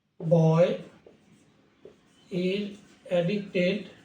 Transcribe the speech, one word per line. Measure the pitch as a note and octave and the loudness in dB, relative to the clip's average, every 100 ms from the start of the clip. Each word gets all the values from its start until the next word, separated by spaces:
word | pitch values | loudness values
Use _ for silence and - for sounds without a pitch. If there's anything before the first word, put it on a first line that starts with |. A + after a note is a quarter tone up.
| _ - E3 | _ -10 0
boy | E3 D#3+ D#3+ F#3 - - - - _ _ _ _ _ _ _ - _ _ _ - | 4 4 4 2 0 -10 -20 -20 _ _ _ _ _ _ _ -20 _ _ _ -8
is | F3+ F3+ G3+ G3+ - - - - | -4 -2 -2 -6 -10 -20 -20 -4
addicted, | F3 E3+ G#3 - F#3 F3+ G#3 - - | -2 0 -2 -4 -2 0 -2 -6 -20